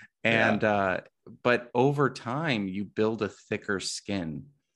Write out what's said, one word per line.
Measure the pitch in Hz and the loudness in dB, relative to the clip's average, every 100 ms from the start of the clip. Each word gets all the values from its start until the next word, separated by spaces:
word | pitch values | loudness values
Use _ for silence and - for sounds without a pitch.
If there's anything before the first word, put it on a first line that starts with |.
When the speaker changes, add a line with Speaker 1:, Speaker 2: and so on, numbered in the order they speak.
| - _ | -20 _
Speaker 1:
And, | 113 113 113 107 | 0 2 2 2
Speaker 2:
Yeah. | 110 | 2
Speaker 1:
uh, | 104 95 90 - _ - - | 2 0 -2 -6 _ -20 -4
but | 123 120 - | 2 2 2
over | 120 131 143 135 | 2 2 4 0
time | - 113 135 165 113 98 | 0 -6 -4 -2 0 -2
you | 95 | -4
build | 101 - 107 113 | -6 0 0 0
a | 101 | -4
thicker | - - 104 - 98 | -6 -6 -6 -2 -4
skin. | 92 - - 101 82 71 69 _ _ | -4 -8 -6 -4 -4 -8 -12 _ _